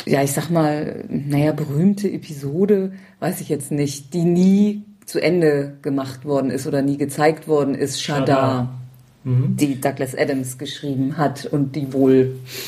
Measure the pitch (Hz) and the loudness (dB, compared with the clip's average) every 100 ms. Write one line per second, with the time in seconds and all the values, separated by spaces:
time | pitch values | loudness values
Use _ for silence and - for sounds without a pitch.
0 | - 143 139 143 151 165 151 151 156 - | 0 2 2 -2 0 2 2 0 -4 -8
1 | - - 143 143 151 151 151 143 190 196 | -6 -6 0 2 2 0 -2 2 2 2
2 | 196 160 - 147 139 156 196 202 190 - | -2 -4 -10 -10 -6 0 2 2 0 -8
3 | - _ 151 185 160 151 - 147 143 - | -20 _ -4 -4 -4 -4 -2 -2 -2 -4
4 | - 175 170 175 190 196 208 208 - - | -6 0 2 6 6 6 4 0 -12 -20
5 | - - 156 175 156 143 139 143 147 139 | -6 0 2 4 4 2 -2 -8 -4 -4
6 | 131 - 147 139 135 135 156 143 139 143 | -4 -10 -2 -2 0 -4 -2 0 0 0
7 | 143 147 151 156 - 151 139 135 139 - | -4 2 2 2 0 0 2 -2 -4 -4
8 | - 143 135 135 131 127 123 - - - | -4 0 2 4 2 0 -2 -6 -16 -20
9 | _ _ 131 127 135 127 143 131 139 135 | _ _ 0 2 2 2 0 0 -2 -2
10 | 131 - 143 135 127 - 139 - 143 135 | -6 -2 -2 -2 -4 -10 -12 -8 -6 -2
11 | 135 160 139 127 - 147 135 151 135 135 | -2 0 -2 -2 -4 -2 -2 -2 -4 2
12 | 135 131 131 - - - | 6 6 4 -2 -12 -12